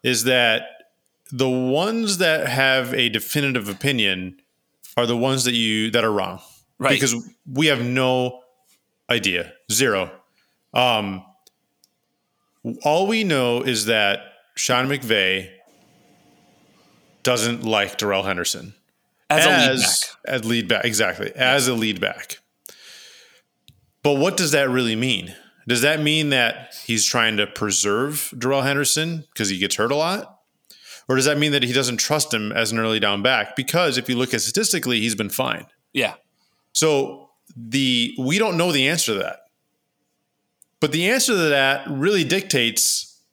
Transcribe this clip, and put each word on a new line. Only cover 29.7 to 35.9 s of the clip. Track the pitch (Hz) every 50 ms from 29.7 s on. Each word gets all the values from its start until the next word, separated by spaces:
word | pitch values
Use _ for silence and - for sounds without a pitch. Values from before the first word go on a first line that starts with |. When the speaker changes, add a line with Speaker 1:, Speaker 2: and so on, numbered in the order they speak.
| -
Speaker 1:
hurt | - 107 117
a | 139
lot? | 147 156 170 190 214 - - - _ _ _ _ _ _ _ - _ - - - - _ -
Or | 131
does | 131 127
that | 147 147 143
mean | 151 151
that | 143 139
he | 123 120
doesn't | 120 135 131 123 120 113
trust | - - 151 151 139 - -
him | 110 107 104
as | - - 113 107
an | 113 113
early | 113 110 110 110
down | 110 104 101 101
back? | 101 127 131 113 104 - -
Because | - 127 - - 170 180 151 123
if | 127 117 -
you | 127
look | 120 131 127 -
at | 113
statistically, | - - - 202 220 - - 170 139 127 120 113
he's | 107 117 110
been | 101 107 98
fine. | - - 131 127 110 - - _ _ _ _ _